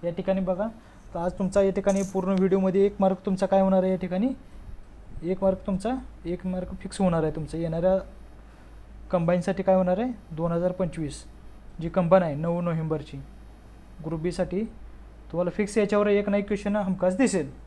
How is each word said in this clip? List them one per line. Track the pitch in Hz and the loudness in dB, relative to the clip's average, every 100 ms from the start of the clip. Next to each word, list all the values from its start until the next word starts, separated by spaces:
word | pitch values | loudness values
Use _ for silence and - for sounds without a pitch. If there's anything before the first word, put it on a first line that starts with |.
या | 170 | -4
ठिकाणी | 170 190 190 | -4 0 0
बघा, | 185 180 220 - - - - | 0 0 -2 -6 -20 -20 -12
तर | 170 | -4
आज | 175 | -4
तुमचा | 180 185 202 | -2 0 4
या | 196 | 4
ठिकाणी | 196 196 196 | 2 2 0
पूर्ण | 196 190 185 | 0 -2 0
व्हिडिओमध्ये | 190 185 190 190 190 202 | 2 4 4 4 4 2
एक | 196 | 4
मार्क | 190 190 - | 2 2 0
तुमचा | 190 190 | 0 4
काय | 196 | 4
होणार | 190 190 | 6 4
आहे | 185 | 4
या | 185 | 0
ठिकाणी? | 185 180 240 262 - - - - - - - - | -2 0 0 -2 -12 -18 -14 -14 -16 -20 -14 -8
एक | 165 185 | -4 0
मार्क | 190 190 - | 2 0 -2
तुमचा, | 190 220 262 254 - | -2 -2 -4 -6 -12
एक | 165 175 185 | -8 -6 -4
मार्क | 185 180 190 | -4 -6 -8
फिक्स | 190 - | -10 2
होणार | 190 165 | 2 4
आहे | 156 156 | 0 -2
तुमचं | 147 160 | -6 -4
येणाऱ्या | 165 160 180 190 - - - - - - - - - - - | -2 0 2 2 0 -16 -18 -20 -20 -20 -20 -20 -18 -18 -2
कंबाईनसाठी | 185 165 180 170 190 | 0 2 2 2 -2
काय | 190 | 4
होणार | 185 180 185 | 4 4 2
आहे? | 247 240 - 156 | 0 -6 -12 -4
दोन | 165 | -2
हजार | 170 180 | 0 0
पंचवीस | 180 180 160 151 - - - - - - - | 0 -4 -2 -6 -8 -16 -18 -18 -18 -18 -8
जी | 165 | -2
कंबाईन | 180 170 190 | 0 6 6
आहे | 170 | 6
नऊ | 143 165 170 | -2 -2 -2
नोव्हेंबरची | 175 165 156 156 135 139 135 - - - - - - - 156 | 0 -2 -2 -2 -4 -12 -14 -16 -18 -20 -20 -20 -20 -12 -6
ग्रुप | 160 | -4
बीसाठी | 165 175 175 180 226 - - - - - - | -4 -2 -2 -2 -4 -8 -18 -18 -20 -20 -10
तुम्हाला | 165 180 | -2 -2
फिक्स | 170 202 220 | 0 0 2
याच्यावर | 202 208 208 | 2 4 4
एक | 202 202 | 2 2
ना | 202 | 0
एक | 202 | 0
क्वेश्चन | 202 208 208 | -2 0 -2
हमखास | 190 185 180 185 | 0 2 0 4
दिसेल. | 254 190 135 - | 2 2 -4 -8